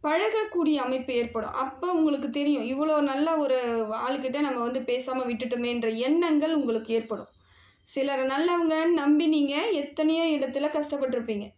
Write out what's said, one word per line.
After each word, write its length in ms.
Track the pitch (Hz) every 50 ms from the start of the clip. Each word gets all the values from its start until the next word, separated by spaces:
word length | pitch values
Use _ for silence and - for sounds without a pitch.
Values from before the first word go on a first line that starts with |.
| -
பழகக்கூடிய 720 | 302 302 339 403 440 440 440 427 427 - 349 330 294 302 285
அமைப்பு 340 | 254 247 262 262 254 - 254
ஏற்படும். 400 | 240 233 233 - 226 214 - -
அப்ப 300 | - 269 269 - - - 359 359
உங்களுக்கு 360 | 330 311 311 285 269 - 285
தெரியும், 360 | 233 285 285 294 294 254 220 240
இவ்வளோ 280 | 262 269 302 311 311 302 285
நல்ல 260 | 277 269 277 302 320 330 311
ஒரு 180 | 294 269 262 254 247 240 233 226 220 214 214 226
ஆளுகிட்ட 420 | - 254 277 285 262 262 247 285
நம்ம 200 | 294 277 254 247
வந்து 220 | 233 240 254 262 240
பேசாம 380 | 247 240 254 254 269 254 262 254
விட்டுட்டோமேன்ற 640 | 240 240 220 254 233 247 240 240 240 240 240 226 226 226 226 247 262
எண்ணங்கள் 460 | 302 339 349 339 311 294 294 320 330
உங்களுக்கு 360 | 302 254 226 226 220 226 - 226
ஏற்படும். 360 | 226 220 - 220 - 175 - _ _ _ _ - - - - _ _ _
சிலரை 360 | - - 277 269 277 277 262 262
நல்லவங்கன்னு 720 | 262 269 285 320 349 349 349 339 320 311 320 320 339 349 320
நம்பி 280 | 277 294 302 302 339 311
நீங்க 260 | 311 302 285 277 277 294 359 466 403
எத்தனையோ 500 | 294 277 285 - - 311 311 320 330 339 330
இடத்துல 400 | 302 285 262 254 240 277 285 302
கஷ்டப்பட்டிருப்பீங்க. 760 | 302 311 294 294 294 277 269 254 254 240 226 226 214 202 208 208 _